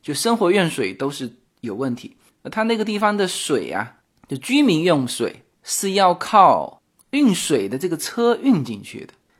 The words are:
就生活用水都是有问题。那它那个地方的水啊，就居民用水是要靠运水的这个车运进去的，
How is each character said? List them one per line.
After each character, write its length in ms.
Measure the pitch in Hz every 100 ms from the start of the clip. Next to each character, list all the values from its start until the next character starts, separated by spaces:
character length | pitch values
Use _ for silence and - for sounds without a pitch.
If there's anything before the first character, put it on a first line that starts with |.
就 120 | -
生 220 | 139 226 226
活 160 | 180
用 180 | 202 165
水 240 | 147 95
都 160 | 92 135
是 220 | 139 123 - _ _
有 140 | 117
问 200 | 104 135
题。 220 | 120 - - _ _
那 80 | -
它 120 | 220
那 140 | 226 226
个 80 |
地 140 | 214 208
方 180 | 208 208
的 100 | 185
水 440 | - - 127 69
啊， 260 | 90 117 _ _ _ _
就 80 | 135
居 260 | - 277
民 220 | 269 156
用 220 | 180 151 127
水 360 | - 107 - _ _
是 300 | - - 196
要 220 | 196 185
靠 640 | 175 - 208 170 92 67 - _ _ _
运 240 | 277 262
水 340 | 175 - 131 98
的 80 | 131
这 120 | 180
个 80 | 160
车 400 | - - 233 233
运 280 | 269 185
进 180 | 120 101
去 220 | - 110
的， 80 | - _ _